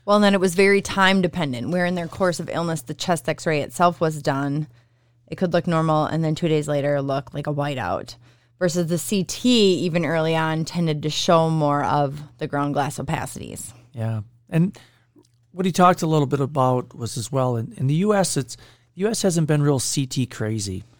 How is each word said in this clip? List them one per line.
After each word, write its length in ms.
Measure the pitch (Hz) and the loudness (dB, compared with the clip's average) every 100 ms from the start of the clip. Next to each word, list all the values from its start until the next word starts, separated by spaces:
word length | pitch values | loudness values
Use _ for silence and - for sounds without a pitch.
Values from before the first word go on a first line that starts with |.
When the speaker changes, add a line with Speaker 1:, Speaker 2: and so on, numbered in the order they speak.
Speaker 1:
Well, 120 | - 208 | 2 4
and 60 | |
then 120 | 202 | 6
it 60 | 196 | 4
was 140 | 185 | 2
very 260 | 170 196 202 | 4 4 4
time 400 | - 196 190 196 | 0 2 4 4
dependent, 500 | 180 170 147 120 - | 0 -2 -4 -4 -4
where 140 | 180 | -2
in 120 | 175 180 | -2 -2
their 100 | 165 | -6
course 320 | - 185 170 | 0 0 0
of 100 | 165 | -4
illness, 340 | 156 170 160 | -4 -4 -4
the 120 | - | -8
chest 340 | 156 - 165 - | -8 -2 -2 -2
X-ray 340 | 156 - 151 | -4 -2 -2
itself 380 | - - 180 165 | -2 2 2 2
was 220 | 160 151 | -2 -2
done. 460 | 151 139 143 147 151 _ _ _ _ _ - | -2 -2 -2 -4 -6 _ _ _ _ _ -12
It 80 | 160 | -4
could 160 | 180 | 0
look 140 | 175 170 | 0 0
normal 380 | 165 160 156 | 0 2 2
and 180 | 156 160 | 0 0
then 140 | 160 156 | -2 -2
two 100 | 170 | 0
days 220 | 156 151 | 0 0
later 340 | 147 139 143 | -2 0 -2
look 320 | 139 135 135 | -2 -4 -6
like 140 | 143 - | -8 -6
a 40 | |
whiteout. 600 | 147 143 131 92 90 - - _ _ _ - | -4 -4 -4 -4 -4 -6 -18 _ _ _ -2
Versus 280 | 180 170 165 | -2 0 0
the 100 | 170 | -2
C 240 | - 202 | -2 -2
T, 520 | 180 - 247 240 202 170 | -2 0 2 6 4 4
even 200 | 175 170 | 0 -2
early 300 | 151 160 160 | 0 0 0
on, 300 | 160 160 160 | 0 0 -2
tended 400 | 160 175 165 151 | -4 -2 -2 -2
to 60 | 151 | -4
show 380 | - - 170 160 | -2 2 4 4
more 360 | 160 147 143 | 2 2 0
of 360 | 143 147 143 147 - - | 2 0 0 -4 -14 -12
the 100 | 156 | -6
ground 260 | 143 143 | -4 -2
glass 240 | 143 135 - | -2 -4 -4
opacities. 760 | 147 160 - - - - - - _ | -6 -6 -6 -10 -12 -14 -16 -18 _
Speaker 2:
Yeah. 300 | 117 113 110 104 _ - | -6 -4 -4 -8 _ -2
And 280 | 160 185 - - _ _ _ _ _ _ | 0 0 -2 -20 _ _ _ _ _ _
what 120 | 175 | -4
he 60 | 185 | -2
talked 320 | 170 180 175 | 6 6 6
a 60 | 165 | 2
little 180 | 156 135 | 2 2
bit 140 | 139 | 0
about 520 | 135 147 127 127 123 | -2 2 2 2 -2
was 240 | - 117 - | -8 -8 -6
as 140 | 104 | -4
well, 260 | 135 127 120 | -2 0 -2
in, 160 | 110 - | -4 -4
in 100 | 131 | -2
the 80 | 156 | 0
U 180 | 208 | 2
S, 220 | 202 180 147 | 2 2 -2
it's, 200 | 127 - | -4 -10
the 460 | - _ _ - | -20 _ _ -4
U 60 | 202 | -2
S 140 | 226 | 0
hasn't 240 | 196 170 151 | 0 2 2
been 160 | 151 | 2
real 160 | 143 139 | 2 2
C 280 | - - 131 | 0 -2 -2
T 200 | 135 123 | -2 -4
crazy, 560 | - 107 110 101 92 - | -4 -4 -4 -4 -8 -12